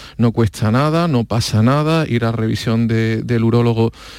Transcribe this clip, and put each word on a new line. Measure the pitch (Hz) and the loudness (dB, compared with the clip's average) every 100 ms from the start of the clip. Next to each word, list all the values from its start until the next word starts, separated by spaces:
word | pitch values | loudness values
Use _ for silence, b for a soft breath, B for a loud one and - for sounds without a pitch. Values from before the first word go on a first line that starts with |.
| B B | B B
no | 117 | 0
cuesta | 117 110 - 107 | 2 0 0 0
nada, | 120 151 160 170 | 0 2 0 0
no | 123 | 0
pasa | 110 117 - 107 | -2 -2 0 2
nada, | 117 143 151 160 151 | 2 2 2 0 0
ir | 117 113 | -2 -2
a | |
revisión | 113 110 113 127 113 113 | -2 -2 -4 -2 -2 0
de, | 113 113 110 | 0 0 -2
del | 113 117 113 | -2 0 2
urólogo | 117 120 113 113 - B | 2 2 2 0 -2 B